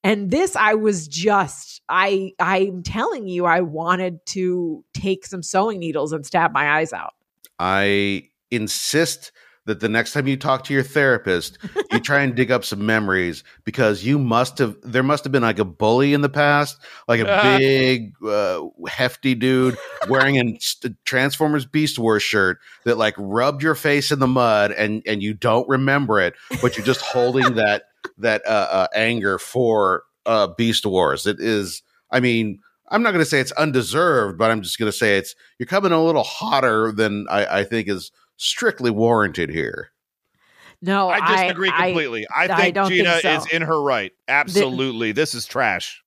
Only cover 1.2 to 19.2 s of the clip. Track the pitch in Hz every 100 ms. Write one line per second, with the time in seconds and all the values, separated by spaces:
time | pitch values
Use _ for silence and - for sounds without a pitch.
1.2 | 196 208 156 - - - - 175 196 196
2.2 | 190 - 180 190 196 185 175 214 269 339
3.2 | 196 180 175 170 175 156 170 180 185 170
4.2 | - 190 185 180 170 156 - - 190 190
5.2 | - 190 160 190 214 202 170 151 147 156
6.2 | 143 175 165 120 147 151 160 - 80 _
7.2 | _ _ - _ 87 98 101 101 101 95
8.2 | - _ _ 120 107 - - 147 165 -
9.2 | - _ _ _ - 107 110 110 117 147
10.2 | 135 135 139 131 - 139 135 151 139 120
11.2 | - 90 - - 196 - - - 120 143
12.2 | 139 120 123 123 - 101 104 110 101 95
13.2 | 90 80 - - - - 113 101 101 143
14.2 | 127 113 127 - 123 104 - 120 131 147
15.2 | 143 131 117 101 98 82 107 120 143 143
16.2 | 143 143 147 147 143 - - - - 117
17.2 | 104 196 - 135 135 135 131 127 107 -
18.2 | 107 104 98 90 78 _ 82 - 123 -